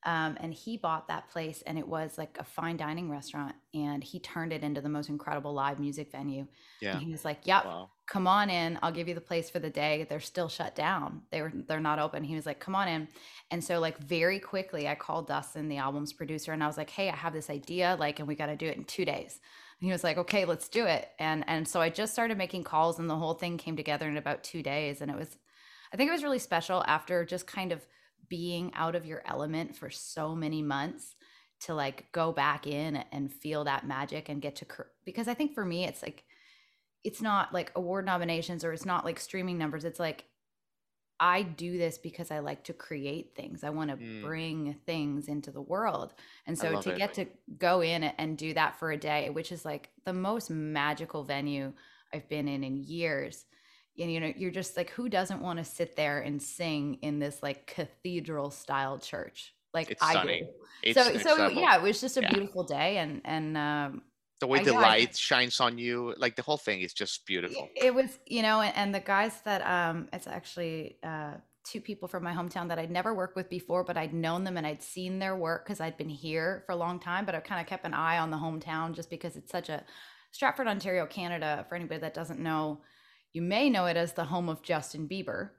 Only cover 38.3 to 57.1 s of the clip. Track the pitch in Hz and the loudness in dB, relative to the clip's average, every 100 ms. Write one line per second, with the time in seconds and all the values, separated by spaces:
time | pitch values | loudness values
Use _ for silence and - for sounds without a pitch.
38.3 | 165 165 175 165 165 185 175 - 165 - | 0 -2 -4 -4 -4 0 0 0 -4 -6
39.3 | 190 185 175 156 151 160 160 170 147 - | -4 -2 -2 -2 -2 -6 -2 -4 -4 -12
40.3 | _ _ _ _ _ _ _ _ _ 170 | _ _ _ _ _ _ _ _ _ 6
41.3 | 185 196 156 170 180 170 160 - - 170 | 6 2 -4 -4 0 0 0 -10 -8 -6
42.3 | 151 147 143 - 165 - 151 139 151 - | -4 -4 -6 -10 -12 -8 -6 -4 -6 -8
43.3 | - - - 143 151 151 135 117 110 123 | -12 -12 -8 -6 -4 -4 -4 -8 -8 -6
44.3 | 160 160 160 147 147 - 165 147 143 147 | -4 -4 -2 -4 -6 -4 -2 0 -2 -4
45.3 | 147 139 139 139 185 220 160 - - - | -6 -6 -10 -4 0 0 0 -4 -10 -20
46.3 | - - 165 165 202 190 180 196 - 185 | -20 -8 -2 0 0 0 0 0 -2 -6
47.3 | - - - 180 180 165 170 156 - 156 | -8 -20 0 4 6 4 2 0 0 -2
48.3 | 156 156 165 156 - 165 151 156 151 143 | -2 -2 2 2 2 -4 -2 0 0 0
49.3 | 147 165 170 165 147 - _ - 185 185 | -4 -6 -8 -8 -8 -10 _ -6 -2 0
50.3 | 226 214 160 151 151 147 151 160 156 139 | -2 -2 -4 -2 0 0 0 -4 -6 -2
51.3 | 139 143 143 135 139 - - _ 151 147 | -2 0 -2 -4 -8 -20 -20 _ -10 -6
52.3 | 151 143 139 135 135 139 165 170 143 139 | -2 -2 -2 -2 -4 -4 -2 0 0 -2
53.3 | - - _ _ - _ - 170 165 160 | -8 -20 _ _ -20 _ -6 -2 0 -2
54.3 | - 185 180 180 - 170 - 240 196 185 | -2 -4 -2 -4 -2 -4 -2 0 2 2
55.3 | 196 180 170 156 - 170 - 151 143 143 | -2 -4 -4 -6 -4 -4 2 2 2 0
56.3 | 143 - - 170 151 143 131 151 | -4 -4 -4 -2 0 0 -2 -2